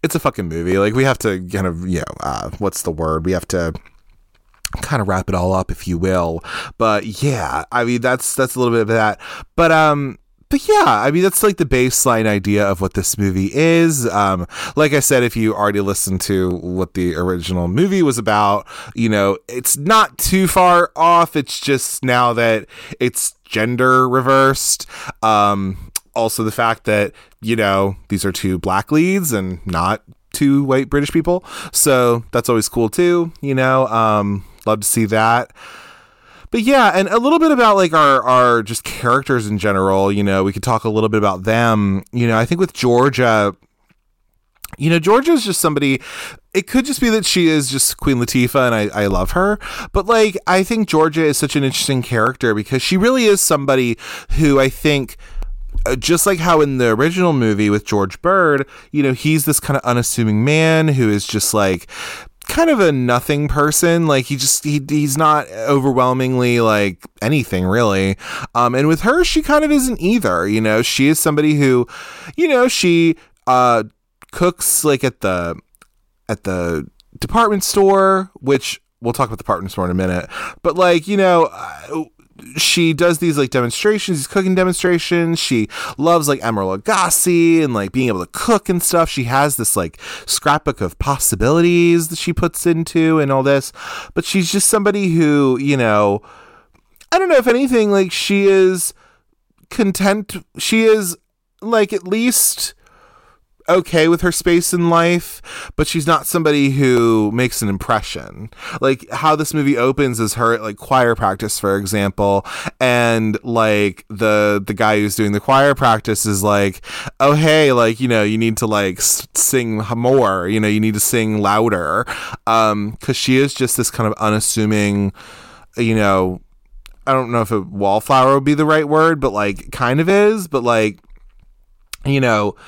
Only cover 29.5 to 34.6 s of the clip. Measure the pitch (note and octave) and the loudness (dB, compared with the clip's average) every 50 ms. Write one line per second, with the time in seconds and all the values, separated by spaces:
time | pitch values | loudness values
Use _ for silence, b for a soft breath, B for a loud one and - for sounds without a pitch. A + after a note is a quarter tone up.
29.5 | F#2 E2 - - F2+ E2 F2 F#2 G#2 G#2+ _ _ - _ _ _ _ - D3 C#3 | -8 -10 -10 -6 -4 -2 -2 -2 -2 -4 _ _ -20 _ _ _ _ -2 0 2
30.5 | C#3 C#3 C#3+ C3 C3+ C3 C#3 - - C#3+ C#3+ D3 - E3+ D#3 E3+ F3 F3+ - B | 2 2 0 0 0 0 0 0 -2 -2 -2 0 -2 -2 0 0 -2 -2 -4 B
31.5 | B B B B B - - D3+ C3+ B2+ B2 A#2+ A#2+ A#2+ A2 - - A#2+ A#2 - | B B B B B -2 2 2 2 4 4 2 2 0 -2 -4 -4 -4 0 0
32.5 | B2 A2+ G#2+ - - A#2+ A#2 A2 - - F3 F3 F3 F3 E3+ E3 - - - C#3 | 0 0 0 -2 -2 -2 -2 -2 0 0 0 2 2 0 -2 -4 -6 -10 -6 -4
33.5 | C3+ C3 C3 C3 C3 C3 C3 B2+ A2 A2+ A2+ A2 G#2+ G#2+ G2+ G2+ G2+ G2 G2 b | 0 0 2 2 2 2 2 2 0 0 2 2 2 2 0 0 -4 -4 -8 b
34.5 | b b | b b